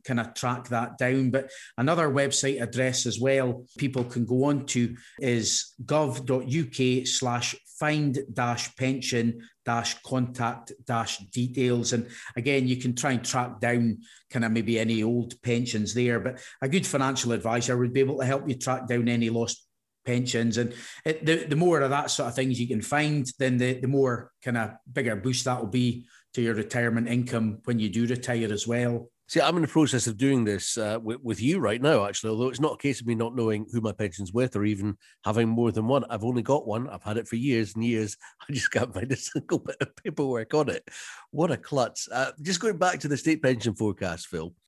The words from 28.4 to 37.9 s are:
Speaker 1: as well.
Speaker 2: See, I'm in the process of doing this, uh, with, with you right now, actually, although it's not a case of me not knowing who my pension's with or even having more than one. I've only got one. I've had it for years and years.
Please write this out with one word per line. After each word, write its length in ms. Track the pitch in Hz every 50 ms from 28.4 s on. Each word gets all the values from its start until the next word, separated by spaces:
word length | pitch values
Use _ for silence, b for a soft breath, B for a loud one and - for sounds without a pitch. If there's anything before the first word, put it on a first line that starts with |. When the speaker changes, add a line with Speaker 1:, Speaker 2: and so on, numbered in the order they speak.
| 113 104
Speaker 1:
as 160 | 104 101 -
well. 420 | 117 117 120 123 120 120 117 - - _ _ _
Speaker 2:
See, 140 | - - 160
I'm 160 | 147 151 170
in 40 | 175
the 60 | 160
process 400 | 135 - 160 156 120 127 123 101
of 100 | 117 107
doing 260 | 98 135 139 139 127 113
this, 320 | 104 101 92 - - -
uh, 220 | 117 107 104 107 117
with, 200 | 113 107 117 135
with 180 | 139 117 107 95
you 200 | 110 139 175 196
right 200 | 131 101 107 120
now, 280 | 131 151 156 113 101
actually, 240 | 101 95 - - 110
although 180 | 110 110 123 131
it's 100 | 123 117
not 140 | 147 151 123
a 40 |
case 220 | - - 143 135 -
of 60 | 120
me 80 | 117 117
not 220 | 110 117 117 123
knowing 320 | 127 117 110 107 107 107 -
who 80 | 113 113
my 120 | 110 107
pension's 420 | 101 - 107 98 80 98 98 87 95
with 220 | 120 131 123 -
or 100 | 101 104
even 320 | 104 107 98 98 104 95 - b b b b -
having 240 | 101 107 117 117
more 240 | 113 113 117 120 113
than 140 | 101 110 107
one. 180 | 117 135 139 117 -
I've 140 | 117 107 107
only 180 | 123 127 120
got 240 | 110 127 139 151 -
one. 240 | 113 104 113 127 139
I've 140 | 98 95 -
had 140 | 107 107
it 100 | 117 113
for 80 | - -
years 400 | 117 123 143 123 113 110 98 98
and 100 | 110 113
years. 320 | 120